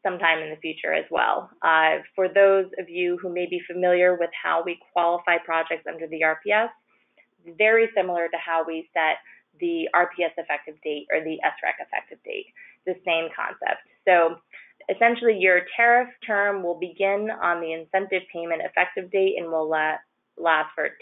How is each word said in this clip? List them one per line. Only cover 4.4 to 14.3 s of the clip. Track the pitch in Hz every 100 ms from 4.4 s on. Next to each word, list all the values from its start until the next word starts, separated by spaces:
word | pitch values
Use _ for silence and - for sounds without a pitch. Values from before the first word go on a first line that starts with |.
how | 165 165
we | 180 170 _
qualify | 175 170 175 175 170
projects | - 165 160 160 185
under | 165 160
the | 160
R | 160 160
P | 202
S, | 208 233 - _ _ _ _ _ _ 170 165
very | 214 226 226 208
similar | 185 175 170
to | 165
how | 170 165 165
we | 160 -
set | 165 156 - - - _ _
the | 175 170 160
R | 175 175
P | -
S | 165 -
effective | 160 147 - 151
date | 156 147 147
or | 156
the | 160 156
S | 156 -
rec | - -
effective | - - - -
date, | - - - - - _
the | 185 180 180
same | 165 165
concept. | - - - - - - _
So | 196 175 165